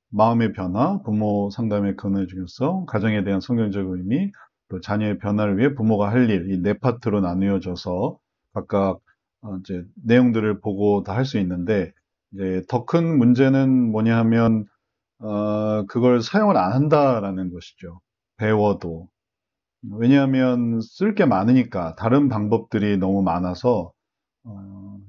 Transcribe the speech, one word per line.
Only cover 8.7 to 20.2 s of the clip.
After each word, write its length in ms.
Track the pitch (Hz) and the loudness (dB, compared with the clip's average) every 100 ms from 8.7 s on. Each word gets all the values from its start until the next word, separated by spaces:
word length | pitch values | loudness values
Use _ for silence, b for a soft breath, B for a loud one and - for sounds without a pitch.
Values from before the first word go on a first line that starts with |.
| 101 98 85 _ _ _ _ | -2 0 -2 _ _ _ _
어, 140 | 110 95 | -14 -12
이제 240 | 95 92 90 - 113 | -10 -10 -10 -12 2
내용들을 560 | 120 123 113 107 101 | 4 4 2 0 -2
보고 420 | 110 98 104 101 98 | -4 0 2 2 0
다 100 | 101 | -4
할 100 | 135 | -2
수 140 | 107 | -2
있는데, 540 | 92 90 87 107 85 - _ _ _ | -2 -2 -2 0 -2 -8 _ _ _
이제 300 | 98 95 92 90 | -8 -4 -4 -4
더 160 | 123 - | -6 0
큰 320 | 170 165 151 | 0 2 4
문제는 720 | 120 123 135 135 131 131 117 | 4 4 4 4 4 2 2
뭐냐 240 | 107 113 117 | 0 2 2
하면, 480 | 113 113 113 110 101 _ _ _ _ _ | 2 2 2 2 -2 _ _ _ _ _
어, 680 | 107 104 104 107 107 107 98 | -8 -4 -4 -2 -2 -2 -2
그걸 360 | 120 123 123 | 2 4 4
사용을 340 | 113 196 208 135 | 2 0 2 2
안 160 | 90 | 2
한다라는 800 | 127 151 151 139 117 98 95 92 | 2 2 4 4 2 -2 -6 -8
것이죠. 480 | 87 - _ 87 87 _ _ _ _ | -10 -16 _ -20 -20 _ _ _ _
배워도. 720 | 107 107 104 95 87 82 87 _ _ _ _ _ _ _ 104 | 0 2 2 0 -4 -10 -14 _ _ _ _ _ _ _ -14
왜냐하면 880 | 104 120 139 | -2 4 4